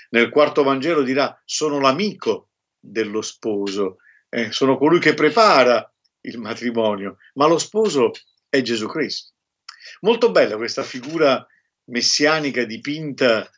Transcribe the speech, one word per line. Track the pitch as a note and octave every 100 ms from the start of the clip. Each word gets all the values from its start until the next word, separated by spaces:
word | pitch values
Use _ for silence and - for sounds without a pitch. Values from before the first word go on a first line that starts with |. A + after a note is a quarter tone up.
| -
Nel | A#2 A#2
quarto | D3 D3 D3+
Vangelo | C3+ C3+ D3 D#3
dirà: | B2+ C3 B2+ - -
"Sono | - D#3 C#3+
l'amico | C#3 F3 G#3 - A#2 F#2+ - _ _ _
dello | - A2 G#2 G#2+
sposo, | G#2+ - A#2 G2+ G2+ G2 F#2+ - _ _ _
eh, | A#2+ A2
sono | - C3+ B2+
colui | D3+ E3+
che | D#3
prepara | D3+ D3+ A3+ G#3+ D3+ B2 A2+ - _ _ _
il | B2+ A#2
matrimonio", | G#2+ A2+ A#2+ A2+ A2 G2+ G2 F#2+ _
ma | - D3+
lo | E3
sposo | - G#3+ A3 C#3+ A2+ - - _ _
è | C3+
Gesù | A2+ A2+ G#2+
Cristo. | D#3+ - - - _ _ _ - - - -
Molto | G#3 A#3 -
bella | F3 A#2 G#2+
questa | A2+ -
figura | C3 C3 B2+ E3 C#3+ B2 - _ _ _ -
messianica | A#2+ - - D3 D#3 D3 A#2 G#2+
dipinta | A2+ C#3+ D3+ D#3 B2 B2+ A2 -